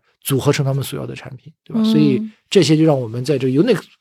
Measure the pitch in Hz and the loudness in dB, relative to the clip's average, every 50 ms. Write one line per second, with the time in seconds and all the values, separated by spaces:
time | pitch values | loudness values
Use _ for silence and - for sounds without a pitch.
0 | _ _ _ _ - - 139 127 117 143 143 - 139 135 135 139 127 - 143 143 | _ _ _ _ -6 -4 -2 -2 0 0 0 0 0 -2 -2 -4 -6 -8 -10 -10
1 | 131 123 131 - - 131 131 123 - 151 - _ _ - - 226 220 220 220 185 | -10 -10 -12 -14 -16 -18 -20 -20 -20 -20 -20 _ _ -8 -4 -2 0 2 4 4
2 | 151 143 135 - 220 214 - _ _ - - 202 156 127 156 151 160 156 147 135 | 4 4 2 0 -2 -6 -12 _ _ 0 2 2 4 4 4 2 4 2 2 0
3 | 123 107 113 123 127 139 147 127 131 131 127 139 185 254 214 156 - - _ _ | -2 -6 -8 -8 -4 -4 -2 -2 0 0 2 2 2 2 2 0 -2 -10 _ _